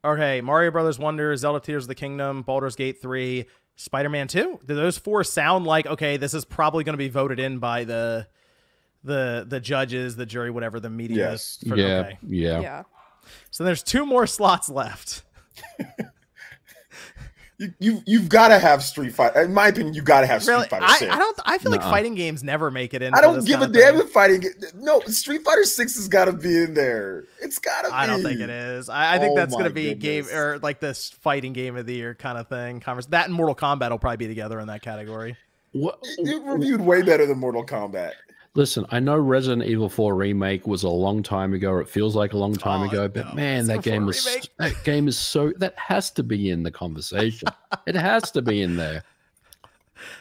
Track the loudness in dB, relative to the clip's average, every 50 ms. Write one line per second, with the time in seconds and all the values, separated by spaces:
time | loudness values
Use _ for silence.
0 | 0 0 0 0 0 0 0 -2 -2 2 2 4 4 2 2 0 0 0 -2 -2
1 | -4 -4 -4 -2 -2 -2 -2 -2 -2 -2 -2 -4 -4 -6 -6 -6 -6 -8 -12 -10
2 | -10 -10 -6 -6 -6 -6 -6 -8 -6 -4 -4 -2 -2 -4 -6 -6 -6 -6 -6 _
3 | -10 -8 -6 -6 -4 -4 -6 -6 -8 _ _ _ _ _ _ _ -14 -8 -4 -2
4 | -2 -2 -2 -4 -4 -2 -2 -2 -2 -2 -4 -10 -8 -6 -2 0 0 0 -2 -2
5 | -4 -2 0 0 0 0 0 0 2 4 2 2 2 2 2 2 2 -2 -4 -4
6 | -2 -2 -2 -2 -4 -4 -6 -6 -8 _ -2 0 0 2 2 0 -4 -4 -4 -4
7 | -6 -4 -2 -2 -2 -2 -2 -4 -4 -6 -6 -4 -4 -4 -4 -4 -4 -4 -4 -4
8 | -2 -2 -4 -6 -8 _ _ _ _ _ _ _ _ _ _ _ _ _ _ _
9 | _ -6 -4 -2 -2 -2 -4 -6 -8 -8 -8 -8 -6 -4 -2 -2 -2 -2 -4 -6
10 | -6 -6 -8 -10 -12 -10 -8 -8 -6 -6 -6 -6 -6 -6 -8 -8 -10 -10 -10 -8
11 | -6 -2 -2 -2 0 -2 -4 -6 -10 -12 -14 -10 -6 -2 0 2 2 2 2 0
12 | -2 -4 -8 -16 -10 -4 -2 0 0 0 0 -2 -4 -6 -8 -12 -14 _ _ _
13 | -20 _ _ _ _ -20 -20 -20 _ _ -10 -4 -2 -2 -2 -2 -4 0 0 0
14 | 0 4 4 4 4 2 0 2 4 4 4 4 0 -4 -4 -4 -4 -4 -8 -14
15 | -14 -14 -14 -14 -16 _ _ -20 _ _ _ -20 -20 -20 -12 -12 -12 -12 -10 -12
16 | -12 -12 _ _ _ _ _ -20 -20 -20 -20 _ _ _ -20 -20 _ _ -20 -20
17 | -20 -20 _ -20 -20 -20 _ _ -20 -20 _ _ -12 -12 -10 _ 0 0 0 0
18 | 0 2 4 4 4 6 8 10 10 12 10 10 10 6 6 6 4 -4 -6 -4
19 | -6 -4 2 4 4 4 6 4 2 4 4 4 4 4 4 2 -4 -4 -6 -4
20 | 4 6 8 8 8 6 2 2 2 2 2 2 2 0 -2 2 6 6 6 6
21 | 4 2 2 2 2 2 0 -2 -2 -2 -2 0 0 0 0 0 2 2 2 2
22 | 0 0 -4 -4 -4 -4 -4 -6 -6 -4 -2 -2 -2 -2 -2 -4 -6 -6 -4 -4
23 | -2 4 6 8 8 8 6 6 2 2 2 2 2 4 8 10 10 10 10 6
24 | 2 4 4 6 6 6 6 4 2 -6 -8 -8 -16 -16 -16 -8 0 2 2 2
25 | 2 2 -4 -4 -4 -4 -6 -4 0 2 4 4 4 2 2 -2 -2 -2 -2 -8
26 | -4 2 4 4 4 4 2 -2 -2 2 2 2 2 2 0 0 0 0 0 -2
27 | -4 -6 -8 -10 -12 _ _ -14 -12 -8 -8 -6 -4 -4 -4 -2 -4 -4 -2 -2
28 | 0 0 0 -2 -2 -4 -4 -6 -6 -8 -8 -10 -8 -8 -8 -10 -10 -8 -2 -2
29 | 2 2 2 2 4 4 4 2 2 0 0 0 -2 -2 -2 -2 -4 -4 -4 -4
30 | -4 -4 -2 -4 -4 -6 -4 -4 -2 -2 -4 -4 -6 -6 -6 _ -6 -8 -8 -8
31 | -12 -14 -16 _ _ -2 -2 0 -4 -6 -8 -6 -8 -6 -8 -8 -8 -8 -8 -8
32 | -8 -10 -12 _ -10 -10 -8 -8 -10 _ -8 -8 -8 -10 -10 -10 -8 -8 -8 -8
33 | -6 -2 0 0 0 0 0 0 0 0 0 0 0 0 0 0 0 -4 -2 -2
34 | -2 -4 -4 -4 -6 -8 -8 -8 -8 -8 -8 -10 -10 -10 -12 -12 -12 -12 -12 -12
35 | -12 -12 -12 -12 -12 -12 -14 -16 _ _ _ _ _ _ _ -6 -6 -6 -6 _
36 | -14 -14 -8 -6 -4 -4 -4 -4 -4 -4 -2 -2 0 0 0 2 4 4 4 6
37 | 6 6 6 6 6 4 2 0 -2 -2 -2 -2 -4 -4 -6 -6 -6 -6 -6 -6
38 | -8 -8 -10 -14 -20 _ _ _ _ _ _ 0 0 0 0 -6 -6 -4 -2 -2
39 | 0 2 2 2 2 2 2 2 2 0 -2 -2 0 -2 0 0 0 -2 0 0
40 | 0 2 2 0 0 0 0 0 0 0 -2 -2 -2 -4 -4 -2 -2 0 0 0
41 | 0 0 0 -2 -2 -2 -2 -2 0 -2 -2 0 0 0 0 -2 -2 -2 -2 -2
42 | 0 0 0 0 0 0 0 -2 -2 -2 -2 -4 -4 -4 -2 -2 -2 -2 -2 -2
43 | -4 -4 -4 -6 -8 -8 -8 -6 -4 -2 -2 -2 0 0 -2 -2 -2 -2 -2 0
44 | 0 -2 -2 -2 -2 -2 -4 -4 -8 -12 _ -6 -6 -4 -4 -4 -2 0 0 2
45 | 2 0 0 -2 -4 -2 0 0 0 0 0 -2 -4 -6 -6 -10 -4 -2 -2 -2
46 | -2 -2 -4 -4 -2 -2 -2 -2 0 0 0 -2 -2 -4 -6 -8 -10 -10 -8 -10
47 | -10 -8 -2 -2 -2 -2 -2 -4 -8 -8 -8 _ _ _ -12 -8 _ -4 -2 0
48 | 0 2 2 2 0 0 -4 -2 0 0 0 0 0 0 -2 -2 -4 -4 -6 -8
49 | -10 _ _ _ _ _ _ _ _ _ -20 _ -20 -20 _ _ _ _ _ -20
50 | -20 -20 -20 -20